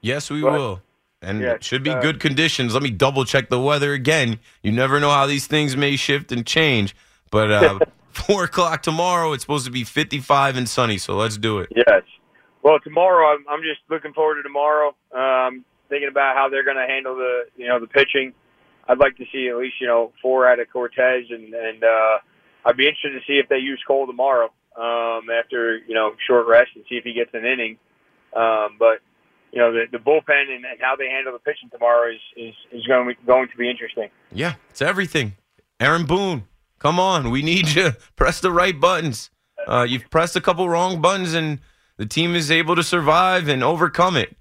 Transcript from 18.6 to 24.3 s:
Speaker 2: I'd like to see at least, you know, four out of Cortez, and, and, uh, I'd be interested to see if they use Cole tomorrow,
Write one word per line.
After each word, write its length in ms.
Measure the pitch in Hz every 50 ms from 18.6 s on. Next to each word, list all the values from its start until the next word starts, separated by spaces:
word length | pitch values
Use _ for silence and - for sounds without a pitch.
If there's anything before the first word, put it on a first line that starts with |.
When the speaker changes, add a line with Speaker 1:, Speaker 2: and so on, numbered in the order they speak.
| _ _ _ _ _ -
Speaker 2:
I'd 100 | 127 127
like 180 | 139 135 131 _
to 60 | 127 -
see 180 | - 135 127 127
at 80 | 120
least, 180 | 120 127 131 123 -
you 60 | 127
know, 260 | 120 120 117 117 113 _ _
four 280 | - 127 131 131 127 127
out 80 | 123 120
of 100 | 117 _
Cortez, 540 | _ 127 123 120 - - 127 127 127 127 123 117
and, 220 | 120 113 110 110 110
and, 300 | 117 113 110 110 110 113
uh, 340 | 113 113 110 110 110 110 104 _ _ _ _ _ _ _ _ _
I'd 120 | 120 120
be 100 | 127 135
interested 240 | 147 147 - - 147
to 100 | 135 127 -
see 80 | - 143
if 140 | 143 135 _
they 100 | 143 131
use 220 | 131 139 135 123 -
Cole 200 | - 139 139 139
tomorrow, 400 | 127 123 120 131 139